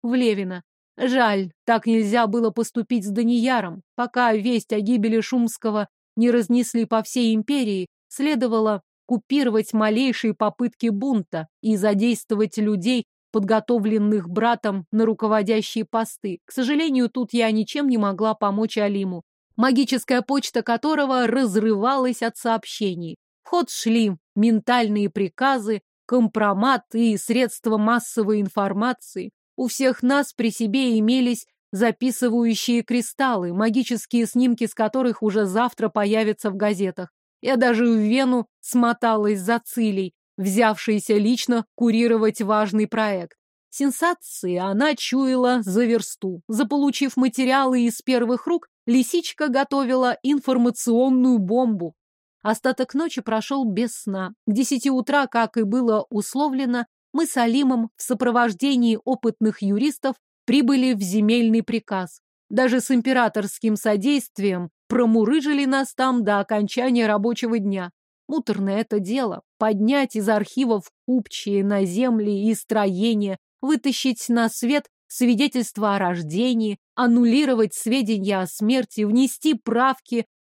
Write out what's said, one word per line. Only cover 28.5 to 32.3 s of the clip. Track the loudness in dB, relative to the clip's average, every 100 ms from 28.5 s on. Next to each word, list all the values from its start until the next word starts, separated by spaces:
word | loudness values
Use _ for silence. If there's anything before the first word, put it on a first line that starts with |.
| -2 -2 -2 -2 -4 -8 -12 -12 -14 _ -6
У | -6
всех | 0 0 0
нас | 0 0 0
при | -2 -2
себе | -2 -2 0 2 2
имелись | 2 2 2 -2 -8 _ _
записывающие | -2 0 0 -2 0 0